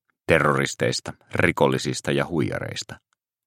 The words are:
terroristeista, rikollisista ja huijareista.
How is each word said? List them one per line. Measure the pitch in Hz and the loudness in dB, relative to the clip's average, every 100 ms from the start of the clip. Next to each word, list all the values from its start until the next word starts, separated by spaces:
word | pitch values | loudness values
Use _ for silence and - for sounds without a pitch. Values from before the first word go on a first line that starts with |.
| _ _ - | _ _ 2
terroristeista, | 82 73 67 69 - 62 - - - _ | 4 4 2 0 0 -2 -2 -8 -14 _
rikollisista | - 85 - 71 65 - 64 - | 0 0 4 2 2 -2 -4 -2
ja | 69 69 | -2 -2
huijareista. | 82 55 50 - - - - _ _ _ _ | -2 -2 -4 -8 -10 -12 -16 _ _ _ _